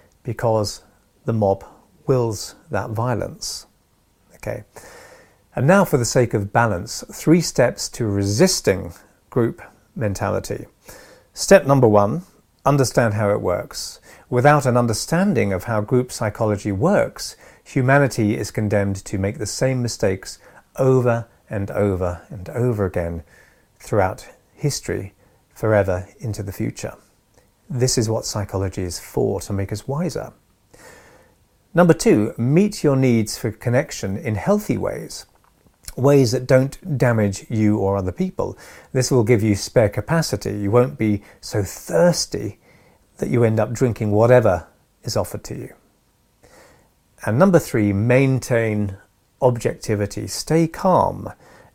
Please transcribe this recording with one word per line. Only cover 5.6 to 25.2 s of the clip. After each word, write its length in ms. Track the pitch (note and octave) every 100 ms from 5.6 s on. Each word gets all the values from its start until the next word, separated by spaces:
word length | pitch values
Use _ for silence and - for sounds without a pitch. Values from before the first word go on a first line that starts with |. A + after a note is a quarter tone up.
| C3
now, 180 | G3 F3+
for 120 | C#3+
the 80 | A#2
sake 280 | C3+ A#2
of 180 | A2 G2
balance, 520 | A#2+ A#2 F2+ G#2 - -
three 280 | - - E3+
steps 460 | D#3 - B2 - -
to 160 | - A2+
resisting 880 | G2+ G2 G#2 F#3 - - F#2 F2 - _ _ _
group 320 | - A2+ - - _ _ -
mentality. 720 | A2 F#2+ G2 G2 - - - _ - - - - _
Step 320 | - - G3 C3+
number 220 | C#3 A#2+
one, 360 | G#2 G2+ D3+ - _ _ _ -
understand 480 | C#3 B2+ - A#2
how 160 | G#2 G#2
it 100 | G#2+
works. 640 | F#2+ F2 - - - - - - -
Without 360 | B2+ C3+ D3 C3
an 100 | A#2+
understanding 800 | A#2+ A2 - E3 G3+ C3+ G2+
of 120 | F#2+ -
how 140 | A2
group 320 | G#2 B2+ B2+
psychology 600 | - A2 - A2 G2+ G#2+
works, 640 | F#2+ D3+ G3 A2+ - - - - -
humanity 720 | - C#3+ B2+ C#3 C#3 - G#2 B2+
is 140 | G#2+
condemned 460 | - G#2+ G#2 G2+ G2 -
to 140 | G2+
make 180 | G2 G#2+
the 80 | G#2+
same 360 | - C3+ B2+
mistakes 580 | A#2+ - G#2 G2 - - - - _ -
over 500 | C3+ C3 A#2+ A#2 A2 _ -
and 200 | G2+ G2
over 560 | - G#2 F#2 F2+ E2+ -
and 200 | F#2+ F2+
over 340 | - B2 G#2+ F#2+
again 360 | F2+ E2+ E2 - _ _ _ _ _
throughout 480 | - A2 F#2 A2 - - _ _
history, 580 | D3 - - F#2 G2+ -